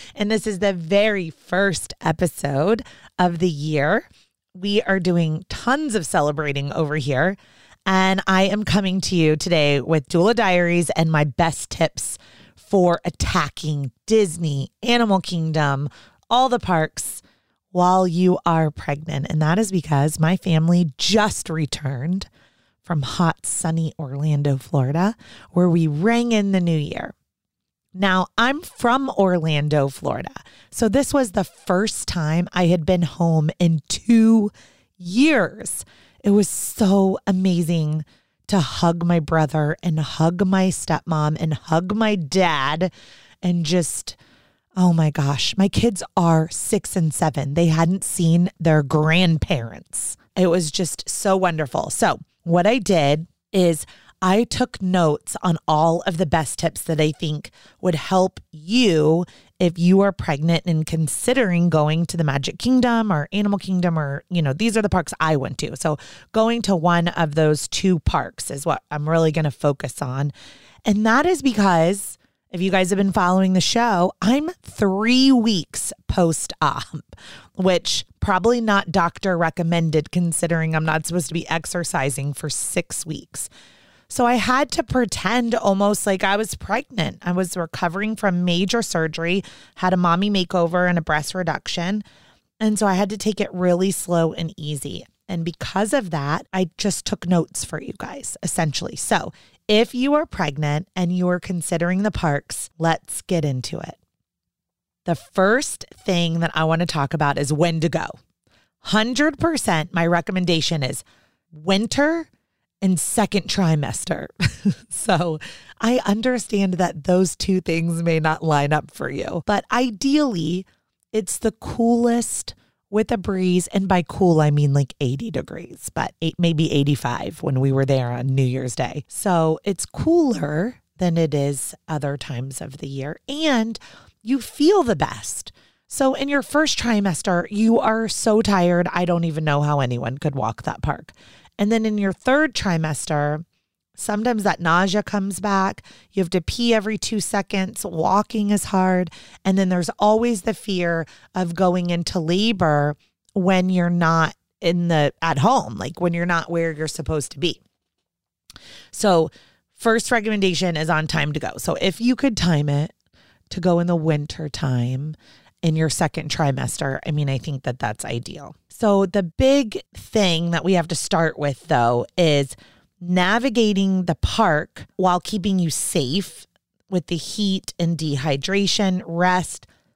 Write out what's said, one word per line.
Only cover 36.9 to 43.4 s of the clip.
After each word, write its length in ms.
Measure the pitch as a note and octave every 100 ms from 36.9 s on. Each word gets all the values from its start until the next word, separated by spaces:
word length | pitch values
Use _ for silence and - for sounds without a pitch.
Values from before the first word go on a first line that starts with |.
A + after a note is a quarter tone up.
| G3 F#3+ F#3 -
amazing 800 | F#3 F#3+ F3 E3 E3+ D3+ D#3 D3+ _ _ _ -
to 100 | G3
hug 460 | C#3 - F3 E3+
my 160 | E3+ F3
brother 560 | D3 E3 D3+ D#3 D3 D#3+
and 200 | F3+ D#3
hug 440 | D3+ - D#3+ F3
my 260 | F#3+ F#3+ F#3+
stepmom 680 | - - D#3+ - D#3 D3+ D#3
and 160 | D#3+
hug 400 | D#3 - D#3+ F3+
my 220 | G#3 A3 G#3
dad 760 | D3+ F#3 F3+ D3+ C3+ D#3+ F3+ - - - - _